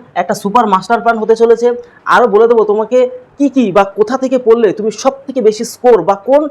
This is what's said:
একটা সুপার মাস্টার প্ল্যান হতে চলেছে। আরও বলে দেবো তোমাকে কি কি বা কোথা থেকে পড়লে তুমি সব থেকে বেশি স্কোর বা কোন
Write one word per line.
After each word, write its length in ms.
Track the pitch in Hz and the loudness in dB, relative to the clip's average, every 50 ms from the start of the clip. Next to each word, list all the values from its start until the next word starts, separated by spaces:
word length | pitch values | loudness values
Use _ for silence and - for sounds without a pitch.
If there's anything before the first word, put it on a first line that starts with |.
| - _ - | -6 _ -8
একটা 200 | 175 180 - 208 | -6 -4 -4 -6
সুপার 320 | 202 - 202 196 247 233 | -6 -6 -4 -2 0 0
মাস্টার 340 | 214 190 185 190 - 233 233 | 0 -2 -2 -2 -2 -4 -2
প্ল্যান 180 | 233 233 233 220 | 0 -2 -2 -2
হতে 180 | 214 208 220 | 0 -2 0
চলেছে। 360 | 220 233 233 233 220 233 240 240 240 - - _ _ - | 2 2 2 2 2 2 -2 -2 -4 -10 -18 _ _ -4
আরও 220 | - 170 196 240 | 0 2 2 2
বলে 220 | 226 190 208 226 233 | 2 2 2 4 4
দেবো 160 | 240 226 208 | 4 2 2
তোমাকে 460 | 208 202 214 220 208 247 254 254 254 254 - - _ _ - | 0 0 -2 -2 -2 0 0 0 0 -4 -10 -18 _ _ -2
কি 100 | 285 269 | -2 -2
কি 240 | - 269 240 202 170 | 0 0 -2 0 2
বা 120 | 202 196 | 0 0
কোথা 340 | 196 - - 214 214 254 262 | 0 0 -4 -4 -2 -2 -4
থেকে 200 | 262 254 269 247 | -4 -2 -2 -2
পড়লে 340 | - 214 226 233 233 196 165 | 2 2 2 4 4 0 0
তুমি 180 | - 202 220 | 0 -6 -6
সব 220 | 214 - - 269 269 - - | -6 -2 -4 -4 -4 -4 -12
থেকে 140 | - 247 262 | -10 -6 0
বেশি 240 | 208 220 214 214 233 | 0 0 0 0 -6
স্কোর 380 | 233 - - - 247 233 190 165 | -10 -8 -2 2 2 4 4 2
বা 120 | 180 196 | 0 -2
কোন 340 | 202 - 240 269 294 311 294 | -2 0 0 0 2 0 -2